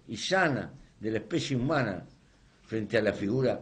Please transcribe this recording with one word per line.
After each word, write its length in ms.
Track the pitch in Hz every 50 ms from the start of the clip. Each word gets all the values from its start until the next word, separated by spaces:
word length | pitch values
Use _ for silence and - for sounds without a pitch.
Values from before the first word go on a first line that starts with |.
| -
y 80 | - 113
sana 560 | 104 - - 180 190 180 156 131 107 90 - - - - - _ -
de 100 | 104 110
la 60 | 110
especie 400 | 107 107 - 175 151 - - 139
humana 480 | 123 120 143 160 143 123 104 92 87 - - - - - - _ _ _ _ _ _ -
frente 320 | - 110 110 104 101 -
a 40 | 113
la 100 | 104 104
figura 500 | 98 - 110 98 117 131 127 120 101 -